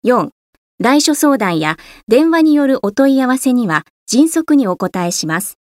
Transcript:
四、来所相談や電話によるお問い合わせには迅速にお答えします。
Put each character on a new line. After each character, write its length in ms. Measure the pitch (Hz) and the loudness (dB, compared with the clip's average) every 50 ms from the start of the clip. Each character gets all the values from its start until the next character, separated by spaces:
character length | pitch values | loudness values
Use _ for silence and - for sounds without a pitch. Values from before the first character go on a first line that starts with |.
| - | 0
四、 260 | 214 247 226 160 - _ _ _ _ _ _ _ _ _ _ | 0 0 0 -2 -4 _ _ _ _ _ _ _ _ _ _
来 220 | 190 233 277 294 | -2 2 2 2
所 140 | 294 320 294 | 2 0 -2
相 240 | - - 294 277 254 | 0 0 0 0 0
談 200 | 220 185 170 160 | -2 -2 -2 -2
や 180 | 156 151 160 - - - - - _ | -2 -4 -6 -6 -12 -20 -20 -20 _
電 240 | - 214 262 311 330 | 0 2 2 4 2
話 120 | 330 330 | 2 2
に 120 | 311 311 294 | 2 2 2
よ 120 | 294 285 269 | 2 2 0
る 100 | 269 - - | 0 -2 -2
お 60 | 202 | -4
問 240 | 202 - 269 277 269 | 0 0 2 2 2
い 40 | 262 | 2
合 60 | 262 | 0
わ 120 | 247 254 262 | 0 -2 -2
せ 140 | - 262 | -2 -2
に 140 | 247 247 240 | 0 0 -2
は 180 | 185 156 151 - _ _ _ _ | -2 -4 -4 -6 _ _ _ _
迅 220 | - - 240 302 320 | -4 0 0 0 2
速 260 | - 330 320 - 302 | 0 -4 0 2 2
に 140 | 285 254 190 | 2 2 0
お 80 | 180 | -2
答 280 | - - 180 - 185 175 | -4 -6 -6 -4 -4 -4
え 60 | 175 | -4
し 160 | 170 - - | -4 -6 -6
ま 140 | 156 160 175 | -4 -4 -4
す。 180 | - - - _ _ | -6 -8 -14 _ _